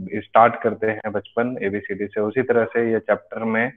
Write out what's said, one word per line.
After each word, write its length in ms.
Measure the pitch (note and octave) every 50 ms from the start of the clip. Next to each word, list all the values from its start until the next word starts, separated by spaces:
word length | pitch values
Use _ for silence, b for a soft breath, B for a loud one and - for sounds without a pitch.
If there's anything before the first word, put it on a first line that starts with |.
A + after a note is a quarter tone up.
| F#2+ F#2 -
start 480 | G#2+ - - - A2+ A2+ A#2+ A#2 -
करते 240 | - A2+ G#2 - A2
हैं 260 | A2 A2 G#2+ - G#2+
बचपन 460 | G2+ G2+ G2+ - - A#2 A#2+ B2+ B2+ A#2+
एबीसीडी 440 | G2 G2 G2 G#2 - - G2+ F#2+ G#2
से, 140 | G2+ - A2
उसी 220 | G#2+ G#2+ G#2 C3
तरह 220 | B2 - A#2+ A#2 A2+
से 280 | A2+ - A#2 A#2 A2+
ये 60 | A2+ G#2+
chapter 460 | - - G#2 G2+ - - - A2 A2+
में 280 | A2+ A2 A2 A#2+ C3 -